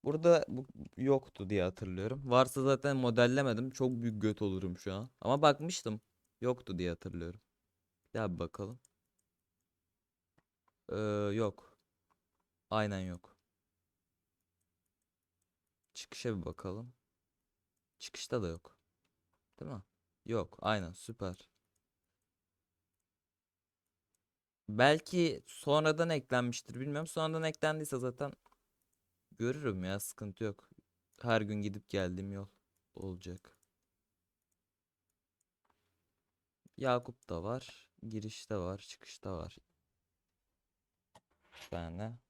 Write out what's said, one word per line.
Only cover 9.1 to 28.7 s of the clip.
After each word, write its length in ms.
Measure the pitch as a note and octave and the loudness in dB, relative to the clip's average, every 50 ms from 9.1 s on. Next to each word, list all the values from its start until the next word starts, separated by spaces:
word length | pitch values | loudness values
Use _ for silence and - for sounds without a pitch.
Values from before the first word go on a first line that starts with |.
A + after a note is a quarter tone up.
| _ _ _ _ _ _ _ _ _ _ _ _ _ _ _ _ _ _ _ _ _ _ _ _ _ _ _ _ _ _ _ _ _ _ _ - | _ _ _ _ _ _ _ _ _ _ _ _ _ _ _ _ _ _ _ _ _ _ _ _ _ _ _ _ _ _ _ _ _ _ _ -6
Ee, 80 | - G2 G#2+ G#2+ G#2 G#2 G#2 G2+ G2+ | -4 -2 0 0 0 2 0 0 2
yok. 440 | A2+ A2+ G#2 F#2+ - - - _ _ _ _ _ _ _ _ _ _ _ _ _ _ _ _ _ _ _ _ | 2 0 0 -2 -6 -20 -20 _ _ _ _ _ _ _ _ _ _ _ _ _ _ _ _ _ _ _ _
Aynen 300 | G#2+ A2 G#2+ G#2 G2+ F#2+ | 0 0 2 2 0 -2
yok. 360 | F#2 F#2 F2+ F2+ - - _ _ _ _ _ _ _ _ _ _ _ _ _ _ _ _ _ _ _ _ _ _ _ _ _ _ _ _ _ _ _ _ _ _ _ _ _ _ _ _ _ _ _ _ _ _ _ _ _ _ _ _ _ | -4 -6 -8 -10 -12 -20 _ _ _ _ _ _ _ _ _ _ _ _ _ _ _ _ _ _ _ _ _ _ _ _ _ _ _ _ _ _ _ _ _ _ _ _ _ _ _ _ _ _ _ _ _ _ _ _ _ _ _ _ _
Çıkışa 420 | - - _ - - - B2 A2 | -18 -16 _ -14 -6 -4 -2 -2
bir 80 | F#2+ E2 | -2 -4
bakalım. 500 | D#2+ E2 - - F#2+ F#2 G#2+ A#2+ B2 - _ _ _ _ _ _ _ _ _ _ _ _ _ _ _ _ _ _ _ _ _ | -6 -8 -8 -8 -8 -8 -8 -10 -12 -16 _ _ _ _ _ _ _ _ _ _ _ _ _ _ _ _ _ _ _ _ _
Çıkışta 440 | - - - - - - - B2 G2+ | -18 -14 -12 -12 -8 -4 -2 -2 -2
da 60 | F2 | -2
yok. 300 | E2 E2+ _ - _ _ _ _ _ _ _ _ _ _ _ _ _ _ _ _ _ - | -6 -6 _ -20 _ _ _ _ _ _ _ _ _ _ _ _ _ _ _ _ _ -16
Değil 100 | - - | -12 -12
mi? 120 | C#3 G2+ G2 _ _ _ _ _ _ _ _ | -12 -12 -14 _ _ _ _ _ _ _ _
Yok. 320 | - A2+ A2+ F#2 - - - | -4 -2 -2 -2 -4 -8 -4
Aynen. 320 | - G2+ G#2+ G#2 F#2 E2 F2+ | 0 0 0 0 -2 -6 -10
Süper. 580 | - - - A2+ _ G2+ F#2 F2+ - - _ _ _ _ _ _ _ _ _ _ _ _ _ _ _ _ _ _ _ _ _ _ _ _ _ _ _ _ _ _ _ _ _ _ _ _ _ _ _ _ _ _ _ _ _ _ _ _ _ _ _ _ _ _ _ _ _ _ _ _ _ _ _ _ - | -12 -14 -14 -10 _ -6 -6 -6 -8 -14 _ _ _ _ _ _ _ _ _ _ _ _ _ _ _ _ _ _ _ _ _ _ _ _ _ _ _ _ _ _ _ _ _ _ _ _ _ _ _ _ _ _ _ _ _ _ _ _ _ _ _ _ _ _ _ _ _ _ _ _ _ _ _ _ -6
Belki 720 | G#2 G#2+ B2 C#3 D3+ D#3+ - - - F3+ E3+ D#3+ B2 - - | 2 6 8 8 8 6 2 0 2 2 4 4 2 -2 -8
sonradan 640 | - - - - D3+ C#3+ D3+ D#3 D#3 D#3 D#3 E3+ E3 | -16 -20 -8 0 4 4 6 6 4 4 4 2 2
eklenmiştir. 680 | D#3+ D3 B2+ _ B2+ B2 B2 A#2+ A#2+ - - - - B2 | 2 0 0 _ 2 2 2 2 -2 -4 -8 -10 -8 -6
Bilmiyorum. 260 | C3 D3 C#3+ D3 D#3+ | -6 -4 -4 -4 -6
Sonradan 360 | D#3+ - E3+ D#3+ D#3+ D#3+ D#3+ D#3+ | -4 -2 -2 0 0 0 0 0
eklendiyse 560 | D#3+ D#3 - - D#3 D#3 D#3 D#3 D3 - B2+ | -2 -2 0 0 0 0 0 -4 -4 -4 -2
zaten 340 | B2 B2+ B2 - C#3+ C#3 C3+ _ _ _ _ _ _ _ | -2 -2 -2 -2 -6 -6 -6 _ _ _ _ _ _ _